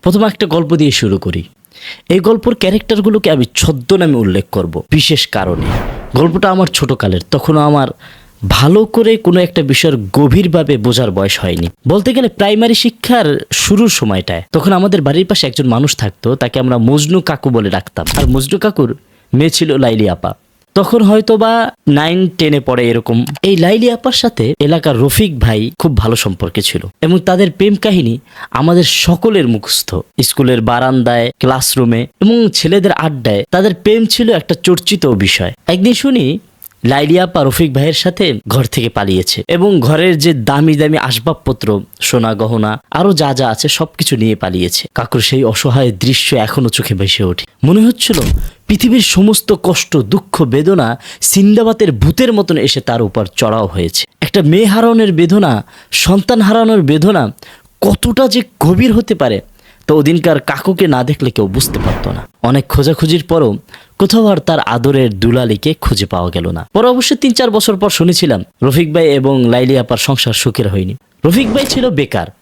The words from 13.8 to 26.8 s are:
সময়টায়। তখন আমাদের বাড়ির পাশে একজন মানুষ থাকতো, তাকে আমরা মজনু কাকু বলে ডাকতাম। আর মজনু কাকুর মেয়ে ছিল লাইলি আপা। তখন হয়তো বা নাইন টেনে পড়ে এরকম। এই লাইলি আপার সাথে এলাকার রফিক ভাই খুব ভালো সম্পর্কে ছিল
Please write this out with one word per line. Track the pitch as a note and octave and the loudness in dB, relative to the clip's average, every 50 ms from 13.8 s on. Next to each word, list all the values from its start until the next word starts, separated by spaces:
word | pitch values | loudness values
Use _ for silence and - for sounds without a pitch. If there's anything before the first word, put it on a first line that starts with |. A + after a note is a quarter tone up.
| A#3 A3 | 2 2
সময়টায়। | - - - A2 G2+ F#2+ F#2 - F2+ E2 F2 _ - | 2 0 -2 -2 -2 -2 -2 -4 -6 -8 -8 _ -4
তখন | D#3+ D3+ F#3 G3+ | -2 0 2 2
আমাদের | F3+ F#3 G3+ F3+ F#3+ D3 | 2 2 2 0 0 0
বাড়ির | C#3 C#3+ E3 F#3 | 0 0 0 0
পাশে | F3 G#3 E3+ - | 0 0 -2 -2
একজন | C3+ A#2+ - C#3+ B2+ | -4 -4 -2 -2 0
মানুষ | A#2 A#2 C#3 D3 - | 2 2 0 0 -2
থাকতো, | - A#2 G#2 - _ - B2 B2+ | -2 -4 -6 -6 _ -4 -4 -2
তাকে | C3+ C3 A#2+ - C3+ | -2 -2 -4 -2 -2
আমরা | B2+ B2+ B2 A#2+ | -2 0 0 2
মজনু | A2+ A#2 C#3 D3 D3 D3 F3 F#3 | 2 2 2 2 0 0 0 0
কাকু | E3 - D#3 C#3 - D3 | 0 -2 -6 -4 -2 0
বলে | B2 A2+ G#2+ G2+ | 0 0 0 0
ডাকতাম। | F#2 F#2 F#2 - _ - D#2+ E2 - | -2 -4 -6 -6 _ -8 -6 -4 -2
আর | - - B2 | 0 0 2
মজনু | B2+ C3+ C3 C#3 - G3 | 0 0 -2 -2 -4 -2
কাকুর | - - F#3+ - D3 A2+ - - _ _ _ _ _ _ - | -2 -2 0 0 -2 -2 -2 -8 _ _ _ _ _ _ 0
মেয়ে | B2+ D3 E3 - | 0 0 2 0
ছিল | - E3 D#3 C#3+ C3+ | 0 -2 0 0 2
লাইলি | C3+ A#2+ A2+ G#2+ G#2+ G2 | 2 2 2 2 0 0
আপা। | F2 - - F2+ G2 _ _ _ _ _ _ _ _ | 0 -2 -4 -8 -8 _ _ _ _ _ _ _ _
তখন | G3 G3 F3+ - A#3 A3 | 0 0 2 2 2 4
হয়তো | G3 G#3 A3 A3 - A3+ | 4 4 2 2 2 2
বা | G#3+ A3 A3+ A3+ A#3 A3+ - - _ _ - | 2 2 0 0 0 -2 -4 -6 _ _ 0
নাইন | C#3+ C#3+ D3+ D#3+ E3+ F3+ F#3+ F3+ F3+ | 0 2 2 0 0 0 0 -2 -2
টেনে | - E3 D#3 D3 C#3+ | -2 0 0 0 0
পড়ে | B2+ - B2+ B2 B2 A#2+ | 0 0 -2 0 0 0
এরকম। | A#2 A#2 A2 - A#2 A2+ B2 - D3 - - | 0 0 -2 0 -2 -2 -2 -2 -6 -4 0
এই | F#3+ G3 | 0 2
লাইলি | E3+ E3 F3 G3+ A3 A3 B3 | 2 2 2 2 2 2 0
আপার | A#3+ A#3 - C4 B3 - - | 0 0 -4 -2 -2 0 -2
সাথে | A#3 - - A#2+ A2+ D#3 - | -2 -2 0 -2 -2 0 0
এলাকার | D3 D3 D#3+ E3 D3+ D#3 C#3 A2+ | 0 0 0 0 0 0 0 2
রফিক | B2 C#3 - - A3 G3+ D#3 B2 | 2 2 2 2 0 0 0 0
ভাই | G#2+ A#2 A2 G#2+ G#2+ A#2 - _ | 0 0 0 0 -2 -4 -6 _
খুব | - E3+ C#3 | -2 -2 0
ভালো | G#2+ G2 A2 A#2 | 0 0 0 0
সম্পর্কে | A#2 - G#2+ F#2+ F2 - F2 - - G#2 | -2 -2 -4 -4 -4 -6 -6 -4 -4 -4
ছিল | - - - | -4 -4 -6